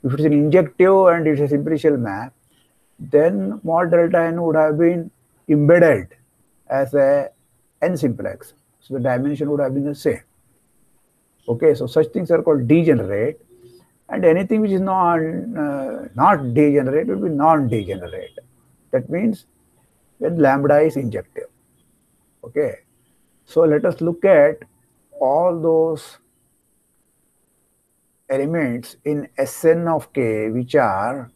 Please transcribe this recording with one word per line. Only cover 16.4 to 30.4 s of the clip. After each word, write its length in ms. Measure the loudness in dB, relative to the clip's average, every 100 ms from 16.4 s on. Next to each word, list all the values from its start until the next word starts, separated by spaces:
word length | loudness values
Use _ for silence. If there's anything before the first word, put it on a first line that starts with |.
| 0
degenerate 540 | 2 4 2 0 -2 -2
will 200 | -4 -4
be 20 |
non-degenerate. 1080 | 0 2 2 2 -4 -4 -10 -10 -14 -16 -20 _ _ _ _ _
That 180 | -6 -4
means 380 | -4 -2 -4 _ _ _ _ _ _ _ _
when 180 | -6 2
lambda 440 | 2 2 2 2
is 160 | 2 -2
injective. 500 | -6 -8 -12 -16 -16 _ _ _ _ _ _ _ _ _
Okay, 320 | -10 -6 -6 -6 _ _ _ _ _ _
so 180 | _ 2
let 240 | 2 2 0
us 160 | -2
look 220 | -6 0
at 360 | 4 6 4 0 -16 _ _ _ _ -4
all 400 | 0 2 0 0
those 600 | 0 2 0 -4 -12 -20 _ _ _ _ _ _ _ _ _ _ _ _ _ _ _ _ _ _ _ _ _
elements 680 | -4 -2 -2 -4 -6 -12 -10
in 240 | -6 -6 -8 -6
S 280 | -8 0 2
n 240 | 2 0
of 240 | -4 -4
K 360 | -4 -2 -2